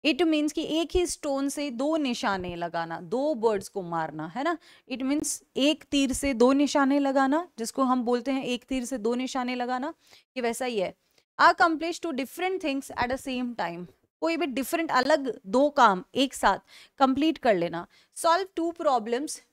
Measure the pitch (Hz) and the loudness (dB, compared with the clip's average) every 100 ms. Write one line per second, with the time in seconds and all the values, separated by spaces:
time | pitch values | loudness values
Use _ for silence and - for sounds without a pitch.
0 | 285 269 339 311 302 339 - 311 330 370 | 0 2 2 2 0 -2 -2 -2 0 0
1 | 349 - 302 269 277 302 285 233 285 320 | 0 -2 -4 -2 -2 -2 -6 -2 0 0
2 | 277 240 240 196 180 175 170 170 165 165 | 0 -2 -2 -2 -4 -6 -4 -4 -4 -8
3 | 175 233 285 277 226 202 196 202 175 165 | -4 -2 -2 0 0 0 -4 -10 -6 -4
4 | 160 156 156 226 294 330 - - _ 240 | -4 -6 -8 -4 -4 -4 -8 -20 _ -6
5 | 262 294 - - _ - 277 311 - 285 | -2 -2 -2 -8 _ 0 0 0 -2 0
6 | 277 262 277 233 247 277 285 294 269 285 | 0 0 -2 4 4 6 2 2 4 2
7 | 277 269 269 302 349 - 226 - 262 254 | 2 2 2 2 -2 -10 -8 0 2 2
8 | 233 247 240 269 - 240 - 262 240 262 | 2 0 0 -4 -2 -6 -4 -6 -4 -4
9 | 208 247 254 269 247 254 247 254 285 330 | -2 -2 -2 -4 -4 -4 -4 -4 -6 -10
10 | _ - _ - 233 226 254 226 175 - | _ -20 _ -4 -4 -2 -2 -2 -2 -6
11 | _ _ _ - 302 349 359 311 330 330 | _ _ _ 4 6 6 2 2 -4 -4
12 | 339 262 269 - 370 370 311 277 - - | -6 -4 -6 -4 -4 -2 -2 -4 -6 -4
13 | 240 262 277 254 247 226 175 170 180 _ | -4 -4 -4 -4 -4 -4 -6 -6 -12 _
14 | _ _ 330 330 330 247 262 330 330 - | _ _ -2 0 -2 -2 -2 -2 0 0
15 | 254 311 269 - 190 233 294 294 233 185 | 2 2 0 -8 0 2 4 6 6 4
16 | - - 269 - 220 190 _ - - _ | -4 -2 -2 2 0 0 _ -20 -20 _
17 | 269 269 311 277 247 196 170 165 170 _ | 2 4 0 2 2 2 0 -4 -10 _
18 | _ - 330 339 381 - 330 339 311 247 | _ -2 2 2 0 -4 -4 0 2 2
19 | 214 240 294 - _ | 0 -4 -4 -10 _